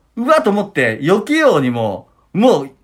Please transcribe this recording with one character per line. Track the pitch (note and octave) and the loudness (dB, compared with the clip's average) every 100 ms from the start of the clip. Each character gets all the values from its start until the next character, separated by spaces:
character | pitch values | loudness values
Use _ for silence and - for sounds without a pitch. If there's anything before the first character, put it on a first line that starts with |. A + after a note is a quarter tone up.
| _ - | _ -6
う | B3 | 0
わ | D#4 | 0
と | G#3 | 2
思 | G#3 | -2
っ | G3+ | -2
て、 | - A#2+ A2 | -2 -2 -2
避 | C#3+ G#3+ | 0 0
け | G#3+ D#4 | 0 0
よ | D4 | 2
う | D#3+ | 2
に | B2+ | 0
も、 | A#2+ A2 F#2 - _ _ | -2 -4 -6 -12 _ _
も | F3 B3 E3+ | 0 2 2
う、 | C#3 - | -2 -14